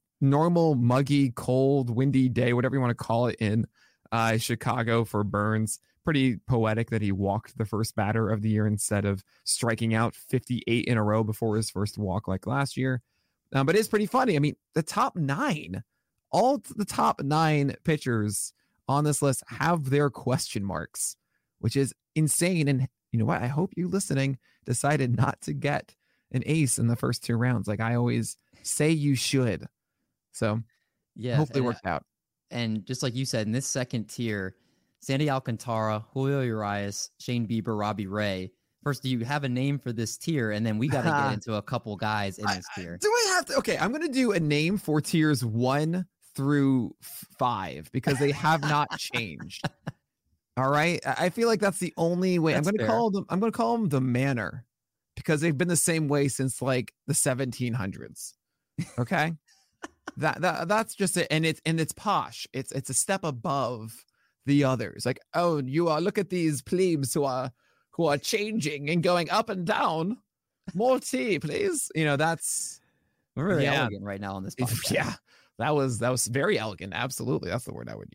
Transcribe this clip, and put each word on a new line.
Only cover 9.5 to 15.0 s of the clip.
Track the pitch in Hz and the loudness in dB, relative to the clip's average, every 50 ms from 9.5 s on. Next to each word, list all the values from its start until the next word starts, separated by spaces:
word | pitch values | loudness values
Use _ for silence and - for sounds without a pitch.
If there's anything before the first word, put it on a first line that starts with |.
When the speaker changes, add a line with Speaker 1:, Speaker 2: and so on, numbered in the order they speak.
| - - - 117 113 110 117 113 113 | -4 -2 0 0 0 0 0 0 2
Speaker 1:
out | 110 117 117 - | 2 2 0 -2
fifty-eight | - - - - 127 - - 127 113 - - 113 120 - | -6 -6 -4 -4 -2 -2 -2 -4 -2 0 0 0 2 2
in | - 123 | 2 2
a | 110 107 | 2 2
row | 104 107 113 113 | 4 2 2 2
before | 107 107 - 117 113 104 | 0 -2 -2 0 0 0
his | 110 110 - | 0 0 -2
first | - 95 104 104 - 110 | -2 -2 -4 -2 -4 -4
walk | 104 95 90 104 - | -4 -2 -2 -2 -2
like | - 95 95 - | -2 -4 -4 -2
last | - 131 139 139 135 - - | -2 -2 -2 -2 -2 -2 -2
year. | 131 131 127 123 - _ _ _ _ _ _ _ _ _ - | -2 -2 -2 -4 -6 _ _ _ _ _ _ _ _ _ 0
Um, | 135 135 | 0 2
but | 139 165 | 4 4
it's | 214 226 - | 2 2 2
pretty | - 208 214 | 2 0 0
funny. | - - 262 262 247 170 | 2 2 2 2 4 4
I | 143 | 4
mean, | 143 151 - - _ _ - | 2 2 0 -4 _ _ -4
the | 160 160 | -2 -2
top | - - 208 | -2 0 0